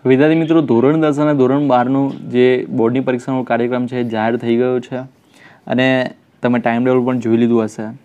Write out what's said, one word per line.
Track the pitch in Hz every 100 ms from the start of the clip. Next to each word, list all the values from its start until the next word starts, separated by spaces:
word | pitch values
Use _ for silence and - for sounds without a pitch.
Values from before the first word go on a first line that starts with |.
| 127
વિદ્યાર્થી | 131 151 160
મિત્રો, | 160 165
ધોરણ | 139 117 131 160
દસ | 156 143
અને | 151
ધોરણ | 147 127 139 147
બારનું | 123 123 135 139 135 -
જે | 123 127 127 - 123
બોર્ડની | 113 127
પરીક્ષાનો | 131 123 131 131
કાર્યક્રમ | 120 117 120 123 123
છે, | 127
એ |
જાહેર | 120 110 110 120
થઈ | 117 117
ગયો | 127 123
છે | 123 127 135 _ _ _ - - -
અને | 123 131 131 127 - _ _
તમે | 123 120
ટાઇમ | 120 117 127
ટેબલ | 127 123
પણ | 127
જોઈ | 113 113
લીધું | 117 117
હશે. | 107 - 110 135